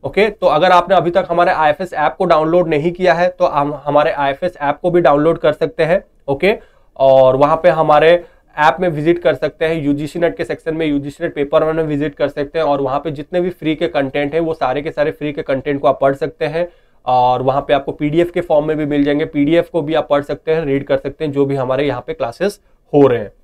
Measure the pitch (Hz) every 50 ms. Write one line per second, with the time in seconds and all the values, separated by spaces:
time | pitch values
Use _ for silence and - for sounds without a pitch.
0 | - 123 - 180 202 220 208 _ - 175 143 151 165 185 185 175 180 180 190 180
1 | 165 175 170 190 180 175 170 170 175 180 - 143 156 156 147 - 190 175 - 151
2 | 151 156 156 - 196 180 170 156 156 156 165 180 180 165 156 147 147 175 175 180
3 | 185 180 165 165 175 180 180 _ 180 - - 147 143 147 151 139 135 147 143 147
4 | 151 160 - 143 143 139 139 - - 180 - - 147 139 147 - - 180 170 175
5 | 175 165 147 147 147 165 170 160 - 156 151 - 165 151 - - 165 151 170 202
6 | - _ _ _ _ - 139 139 - 190 220 240 - _ _ _ _ _ _ -
7 | 135 135 135 135 131 127 127 131 143 147 160 160 - 180 160 156 160 151 151 151
8 | 151 165 175 175 175 - _ _ _ _ _ - 151 156 165 160 185 180 156 147
9 | 147 160 175 170 - 175 147 - - 151 - _ 165 160 165 165 143 143 143 143
10 | 151 147 - 175 165 165 156 - 165 170 180 175 _ 165 156 160 165 156 147 143
11 | 139 143 139 _ 165 165 - 151 143 139 160 160 156 156 160 160 160 156 151 143
12 | 147 151 147 _ 151 139 143 - 147 143 _ 165 160 147 143 139 139 127 131 147
13 | 147 165 147 151 147 _ - 180 175 185 175 _ - 156 156 143 175 165 170 151
14 | 139 135 - 147 143 143 143 160 165 160 160 156 147 127 127 143 147 160 143 -
15 | 147 151 156 - 147 147 143 156 143 - 139 135 - 147 143 143 143 147 - -
16 | 135 135 139 139 156 147 - _ 160 151 147 165 175 175 _ _ _ _ _ _
17 | _ - 127 127 123 - - 127 131 131 135 143 139 - 151 139 139 - 143 -
18 | 151 147 147 165 175 175 - 180 170 - 165 151 151 156 156 147 156 143 147 147
19 | 143 147 143 147 160 151 - 147 143 143 165 170 170 - - 175 147 147 160 151
20 | 143 - 147 143 143 - 151 143 _ 160 160 160 165 143 135 139 139 - 143 135
21 | - 143 135 _ - 151 135 139 139 139 139 139 131 123 131 131 147 143 123 123
22 | - - 160 - 131 117 117 - 170 202 208 _ _ _ _ _ _ _ - 147
23 | 143 131 123 117 107 98 _ _